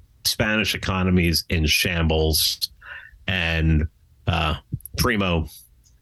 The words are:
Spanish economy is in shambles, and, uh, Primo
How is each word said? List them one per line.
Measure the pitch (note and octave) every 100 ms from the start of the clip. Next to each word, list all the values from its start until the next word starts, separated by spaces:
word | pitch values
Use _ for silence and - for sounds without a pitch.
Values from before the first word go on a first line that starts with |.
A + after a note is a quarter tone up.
| - _
Spanish | - - A2 G#2+ G2+
economy | - - F#2 F#2 F2+ E2+
is | E2 -
in | F2 D#2
shambles, | - G2+ E2+ D#2+ D#2+ G2 - - - - - - - - - -
and, | F#2 E2+ E2 D#2+ D#2 D2+ - _ _ -
uh, | E2+ D#2+ - - - - -
Primo | C3 G#2+ F#2+ E2+ D#2+ - - _ _ _